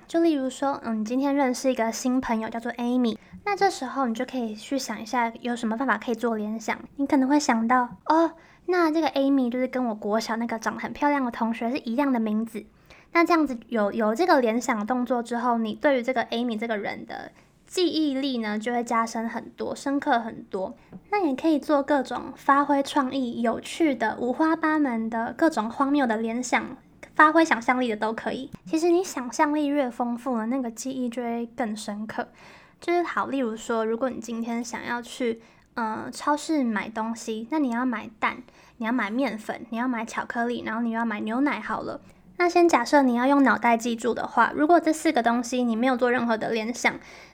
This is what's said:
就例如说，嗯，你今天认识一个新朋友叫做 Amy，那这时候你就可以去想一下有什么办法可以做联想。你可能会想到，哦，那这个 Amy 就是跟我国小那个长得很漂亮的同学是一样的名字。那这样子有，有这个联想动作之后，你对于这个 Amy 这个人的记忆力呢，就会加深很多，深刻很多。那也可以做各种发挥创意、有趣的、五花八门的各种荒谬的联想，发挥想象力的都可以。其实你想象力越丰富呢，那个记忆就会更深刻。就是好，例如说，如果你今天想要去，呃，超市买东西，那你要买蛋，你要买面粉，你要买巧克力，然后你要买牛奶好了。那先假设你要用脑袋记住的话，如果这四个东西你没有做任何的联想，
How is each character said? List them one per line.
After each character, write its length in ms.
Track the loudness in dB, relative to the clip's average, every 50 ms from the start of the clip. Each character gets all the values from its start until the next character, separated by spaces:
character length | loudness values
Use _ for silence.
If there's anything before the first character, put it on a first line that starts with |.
| -8
就 140 | -2 0 2
例 140 | 4 4 4
如 140 | 2 0 -4
说， 320 | -4 -2 -2 -2 -2 -2 -4
嗯， 160 | -4 -4 -4
你 40 | -2
今 140 | -2 0 0
天 160 | 2 2 2
认 180 | 2 2 2
识 200 | 0 0 0 0
一 20 | 0
个 160 | 2 0 -2
新 300 | -2 -2 -2 0 0 0
朋 180 | 0 0 -2 -2
友 100 | -2 -4
叫 120 | -8 -8
做 100 | -8 -8 -6
Amy， 440 | -4 -2 0 0 2 2 0 0 -4 -8 -16 -20 -8 -4
那 120 | -4 0
这 120 | 2 2 2
时 160 | 2 -2 -6
候 220 | -6 -2 -2 -2
你 80 | 0 -2
就 100 | -2 -4
可 140 | -4 -4 -6
以 160 | -6 -6 -8
去 240 | -10 -8 -4 -4 -4
想 240 | -4 -4 -8 -8
一 20 | -6
下 280 | -4 -2 0 0 -2 -4 -6
有 160 | -6 -6 -4
什 100 | -2 -2
么 100 | -2 -2
办 100 | -2 0
法 120 | 0 0 0
可 140 | -2 -4
以 20 | -4
做 220 | -2 -2 -2 -2
联 220 | -2 -4 -4 -6 -6
想。 180 | -6 -6 -6 -6 -10 -12 -6
你 100 | -4 0
可 120 | 2 4
能 120 | 4 4 4
会 120 | 4 4
想 260 | 4 2 2 2 2
到， 300 | 2 2 2 2 0 -4 -4 _
哦， 280 | 2 4 4 4 2 0 -6 -16 -20 -20 _ _
那 260 | 0 2 4 4 4
这 80 | 4 2
个 80 | 0 2
Amy 420 | 2 0 2 2 2 2 2 0
就 80 | 0 -2
是 80 | -2
跟 200 | -2 -2 -2 -2
我 80 | -2 -4
国 260 | -4 -2 -2 0 0
小 160 | 0 -2 -4
那 100 | -4 -2
个 100 | -4 -4 -4
长 140 | -4 -4 -4
得 60 | -4
很 120 | -6 -8
漂 180 | -4 0 2 2
亮 140 | 2 2 0
的 60 | -2
同 200 | -2 -2 -2 -2
学 160 | 0 -2 -2 -2
是 60 | -2 -2
一 180 | -4 -2 -2
样 160 | 0 2 2
的 80 | 2 2
名 260 | 0 0 0 -2 -2
字。 180 | -4 -6 -10 -12 -14 _ _ _ -20 -20 -20 -14 _
那 120 | 2 4 4
这 100 | 4 4
样 100 | 4 2
子 140 | 2 -2 -6 -6
有， 240 | -4 0 0 0 0
有 240 | 2 2 2 2 2
这 100 | 2 4
个 160 | 4 6 4
联 200 | 4 4 0 0
想 260 | 0 0 -2 -2 -2
动 180 | -2 -2 -2 0
作 160 | 0 -2 -2
之 180 | -2 -2 -4 -2
后， 200 | 0 0 0 0
你 160 | -2 -4 -4
对 240 | 0 0 2 2 2
于 40 | 0
这 100 | 0 -2
个 100 | -2 -2
Amy 300 | -2 -4 -4 -4 -4 -4
这 120 | -4 -4 -4
个 80 | -4
人 300 | -4 -4 -6 -8 -10 -10
的 260 | -12 -12 -12 -14 -16 -18 -20 _ _ _ _ _
记 220 | -8 -2 0 0 0
忆 260 | 2 0 0 0 0
力 240 | -2 -2 -2 -2 -4
呢， 200 | -4 -4 -4 -4
就 140 | -4 -2
会 120 | -2 -2 -2
加 220 | 0 0 0 0
深 200 | -2 -4 -6 -6
很 220 | -6 -6 -8 -10 -12
多， 240 | -10 -8 -8 -6 -6
深 240 | -6 -4 -4 -2 -2
刻 220 | 0 2 2 0
很 240 | 0 -4 -10 -14 -12
多。 320 | -8 -6 -6 -6 -6 -8 -12 -20 _ -20 -20 -8 -4
那 140 | -2 0 0
也 100 | 0 0
可 140 | 0 2 2
以 100 | 2 2
做 240 | 2 2 2 2
各 200 | 2 2 2 0
种 320 | 0 -2 -6 -8 -8 -10 -14
发 260 | -2 2 4 4 4
挥 200 | 4 4 2 2
创 280 | 0 0 0 -2 0 0
意、 300 | -2 -2 -4 -4 -2 -2
有 180 | 0 0 -2 -2
趣 360 | -6 -8 -2 0 2 2 2
的、 240 | 2 0 -2 -2 -2
五 140 | -2 -2 0
花 200 | 2 2 2 2
八 240 | 2 2 2 2 2
门 300 | 2 2 0 -2 -2 -2
的 240 | -2 -2 -4 -4 -2
各 120 | 0 2 2
种 220 | 2 0 -2 -2
荒 200 | -2 0 0 2
谬 160 | 4 4 4
的 120 | 2 2 0
联 240 | -2 -2 -4 -4
想， 340 | -2 -2 -2 -2 -2 -4 -10 -14 -18 _ -20 _ -20 -2 6
发 180 | 8 8 8
挥 100 | 8 6
想 200 | 4 4 2 2
象 180 | 2 0 0 2
力 80 | 0 -2
的 80 | -2
都 160 | -2 -2 -4
可 200 | -4 -4 -6 -6
以。 180 | -6 -6 -8 -12 -14 -16 -6
其 120 | -4 -2 0
实 120 | 2 4
你 120 | 4 4
想 300 | 2 0 -4 -6 -8 -4
象 220 | 0 0 2 2 2
力 120 | 0 0
越 240 | 0 0 0 0 0
丰 280 | -2 -4 -4 -4 -4 -4
富 180 | -4 -4 -4
呢， 100 | -2 -2
那 140 | -2 -2 -4
个 100 | -4 -6
记 200 | -8 -8 -8 -8
忆 180 | -6 -4 -4 -4
就 140 | -4 -4
会 260 | -4 -4 -4 -4 -6 -6 -6
更 180 | -4 -4 -4 -4
深 320 | -6 -8 -8 -8 -8 -10
刻。 220 | -8 -8 -8 -8 -8 -12 -20 -20 -20 -20 -20 -20 -20 _ _
就 140 | -4 0
是 100 | 0 0
好， 260 | 0 2 2 2 4 4
例 100 | 4 2
如 180 | 2 0 -2
说， 300 | -2 -2 0 2 2 4
如 100 | 2 2
果 140 | 2 2 0
你 100 | 0 -2
今 220 | -6 -6 -4 -4
天 200 | -2 -2 -2 -2
想 220 | -2 -4 -6 -6 -4
要 160 | -4 -4 -4
去， 400 | -6 -8 -4 -2 0 0 0 -2 -6 -16 _ _ _ _ _
呃， 360 | -4 -4 -4 -4 -6 -8 -8
超 240 | -10 -4 0 0 0
市 260 | 2 0 0 0 0
买 240 | 2 0 0 -2 -4 -4
东 260 | -6 -6 -4 -4 -6
西， 320 | -6 -8 -8 -6 -6 -6 -4
那 80 | -2 0
你 120 | 0 0
要 160 | 0 0 0
买 240 | -2 -2 -4 -8 -12 -8 _
蛋， 240 | -4 -4 -4 -6 -10 -20 -20 -20 -20 -20 _
你 80 | -6 -4
要 80 | -2
买 180 | -2 0 -2 -2
面 280 | -2 -2 -2 -2 -2 -4
粉， 260 | -6 -8 -10 -10 -10 -8
你 80 | -6 -4
要 100 | -2 -2
买 160 | -2 -4 -6
巧 220 | -6 -6 -8 -6
克 180 | -4 -4 -4 -2
力， 180 | -2 -4 -4 -6
然 80 | -6 -4
后 80 | -4
你 80 | -2 -2
要 160 | -2 -2 -2
买 140 | -2 -2 -4
牛 200 | -4 -4 -2 0
奶 180 | 0 0 0 -2
好 200 | -4 -6 -6 -6
了。 220 | -6 -8 -10 -12 -14 -20 -20 -20 _ -12 -2 0
那 80 | 0
先 220 | 2 6 6 6 6
假 160 | 6 4 4
设 160 | 4 4 6
你 140 | 6 6 4
要 120 | 2 4
用 160 | 4 6 6 6
脑 120 | 6 4
袋 220 | 4 4 2 2 2
记 180 | 2 -2 -4
住 160 | -2 -2 -2
的 140 | -2 -2 -4
话， 260 | 0 2 4 4 4 2
如 120 | 2 4
果 120 | 6 6 6
这 140 | 6 2
四 180 | 0 2 0 2
个 120 | 2 2
东 200 | 2 2 2 0
西 220 | 0 -2 -2 0 0
你 100 | 0 0
没 120 | 2 2
有 100 | 2 2
做 160 | 2 2 2
任 140 | 2 2 2
何 100 | 0 0
的 140 | 0 0 -2
联 220 | -2 -2 -2 -4 -4
想， 260 | -2 -2 -2 -2 -4 -8 -18 -20 -20 -20 -20